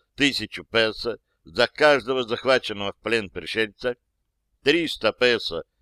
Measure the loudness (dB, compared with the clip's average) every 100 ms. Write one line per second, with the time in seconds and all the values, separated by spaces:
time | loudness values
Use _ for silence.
0 | _ -2 -2 -2 -8 -12 -2 2 2 0
1 | -6 -8 _ _ -6 0 0 4 4 4
2 | 2 -4 -2 -2 2 2 0 -6 -8 -6
3 | -2 -2 -4 -10 -8 -4 -4 -4 -8 -8
4 | _ _ _ _ _ _ 0 0 0 -2
5 | -2 2 2 2 -2 -8 -10 _